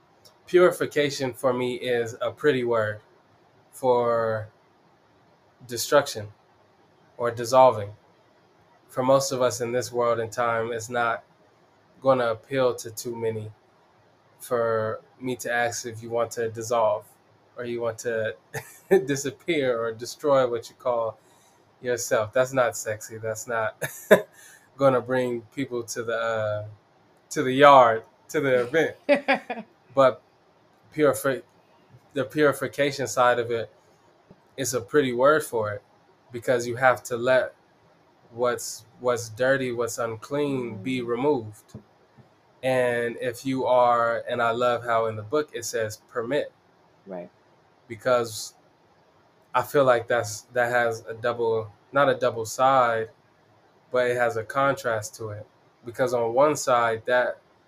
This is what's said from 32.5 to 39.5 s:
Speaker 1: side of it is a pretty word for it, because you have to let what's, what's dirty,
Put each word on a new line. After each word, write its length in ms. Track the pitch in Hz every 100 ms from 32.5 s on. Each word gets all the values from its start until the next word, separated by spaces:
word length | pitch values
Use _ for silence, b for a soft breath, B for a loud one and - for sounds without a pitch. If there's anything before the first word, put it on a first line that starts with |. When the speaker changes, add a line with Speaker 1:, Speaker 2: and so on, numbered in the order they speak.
| 131 131 - 143 139 120
Speaker 1:
side 320 | - 123 120
of 120 | 113
it 200 | 117 107 _ _ _ _ _ _ - _ -
is 180 | 135
a 60 | 131
pretty 320 | - 151 131
word 320 | 120 135 156
for 280 | 151 117 104
it, 100 | 104 _ _ _ _ _
because 340 | 120 117 123 120
you 100 | 113
have 260 | 131 117
to 120 | - 120
let 360 | 123 127 - - _ _ _ _ _ _ _
what's, 540 | 117 123 117 - - - -
what's 280 | 123 117 110
dirty, 440 | 110 127